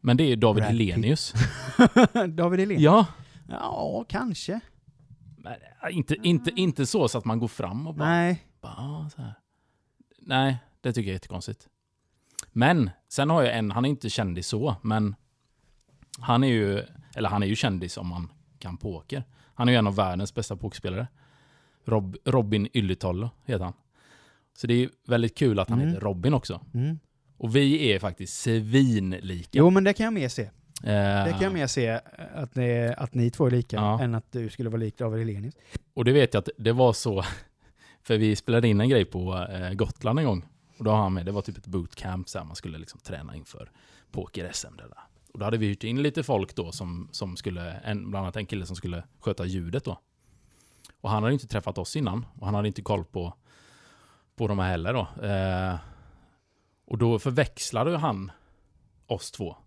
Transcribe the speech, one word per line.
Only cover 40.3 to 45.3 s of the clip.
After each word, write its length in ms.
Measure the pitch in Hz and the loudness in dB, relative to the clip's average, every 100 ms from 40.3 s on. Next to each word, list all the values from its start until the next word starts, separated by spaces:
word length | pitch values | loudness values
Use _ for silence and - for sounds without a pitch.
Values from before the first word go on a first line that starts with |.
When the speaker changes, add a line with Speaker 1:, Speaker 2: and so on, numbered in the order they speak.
| 95 - _ _ _ | -2 -4 _ _ _
Speaker 1:
Och 60 | |
då 60 | 110 | 2
har 80 | 107 | 4
han 140 | 98 | 4
med, 120 | 95 87 | 0 -2
det 60 | |
var 100 | 101 | -4
typ 160 | 95 92 | -6 -12
ett 80 | - | -8
bootcamp 600 | 92 85 - 95 92 90 | -6 -6 -10 -8 -8 -8
så 100 | 95 | -12
här, 60 | 80 | -12
man 100 | 80 | -14
skulle 220 | 90 78 | -12 -14
liksom 220 | 82 - | -16 -20
träna 360 | - 87 73 78 | -14 -14 -12 -16
inför 340 | 76 - - _ _ - _ | -18 -20 -20 _ _ -20 _
poker-S 520 | - 90 - 87 - - | -12 -10 -10 -8 -10 -12
M 60 | - | -18
där, 60 | 58 | -20
där. 100 | - - _ _ | -20 -20 _ _